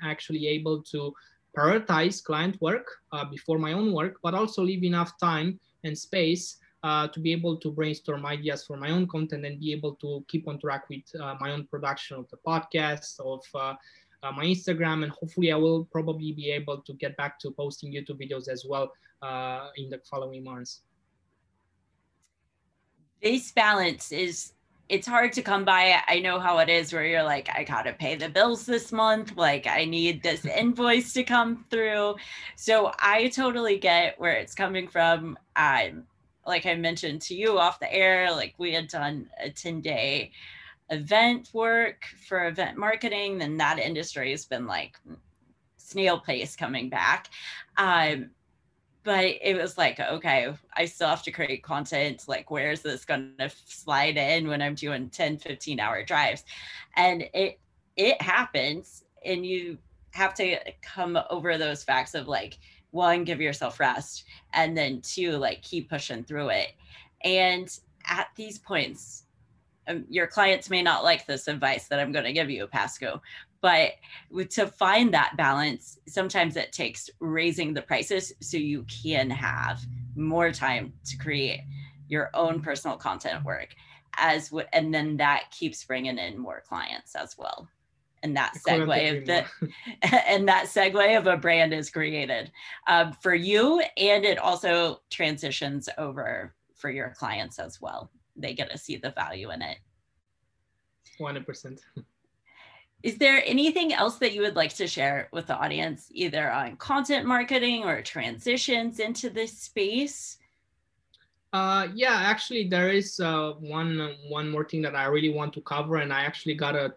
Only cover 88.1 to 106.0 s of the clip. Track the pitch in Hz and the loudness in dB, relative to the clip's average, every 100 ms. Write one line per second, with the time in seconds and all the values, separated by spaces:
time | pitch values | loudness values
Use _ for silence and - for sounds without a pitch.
88.1 | _ 156 139 127 - - 160 156 143 151 | _ -2 0 0 0 2 2 4 2 2
89.1 | 147 135 175 - - 151 - - - 190 | 0 0 0 0 -6 -8 -8 -14 -2 4
90.1 | 254 - 196 196 185 156 208 190 196 202 | 4 6 4 6 4 4 4 4 6 6
91.1 | 220 185 170 170 165 160 156 147 165 156 | 6 6 4 4 6 6 2 -4 -2 -2
92.1 | 151 135 117 - - - - - 170 165 | -2 -2 -4 -6 -14 -18 -4 4 6 4
93.1 | 147 185 170 185 208 254 339 - - 196 | 0 2 2 4 6 6 4 2 2 4
94.1 | 202 202 180 - 175 180 170 165 - - | 6 4 2 2 2 2 2 2 -2 -8
95.1 | - 160 147 151 131 143 139 - - 147 | -2 -2 0 -4 -4 -4 -4 -6 -8 -8
96.1 | 135 117 110 - _ _ _ 147 135 117 | -6 -6 -6 -10 _ _ _ -8 -6 -8
97.1 | - 113 107 - - 82 - - - - | -6 -6 -4 -8 -10 -12 -10 -10 -10 -14
98.1 | _ _ - 135 127 135 - - 139 135 | _ _ -12 -8 -6 -8 -8 -10 -8 -8
99.1 | - 78 95 101 80 76 78 _ _ _ | -6 -6 -8 -10 -10 -10 -12 _ _ _
100.1 | _ _ _ _ _ _ _ _ _ _ | _ _ _ _ _ _ _ _ _ _
101.1 | - 147 139 - 135 131 131 _ - - | -10 -8 -8 -10 -14 -14 -18 _ -20 -20
102.1 | _ _ _ _ - - - _ _ 233 | _ _ _ _ -20 -20 -20 _ _ -4
103.1 | 220 277 269 - 254 311 330 330 - 220 | 2 6 6 4 2 4 2 0 2 0
104.1 | 226 247 208 208 175 156 - 180 165 139 | 2 0 0 0 2 0 -2 -4 0 0
105.1 | 143 - 165 160 131 151 147 160 147 | 0 -4 -6 -4 -2 -2 -2 -4 -6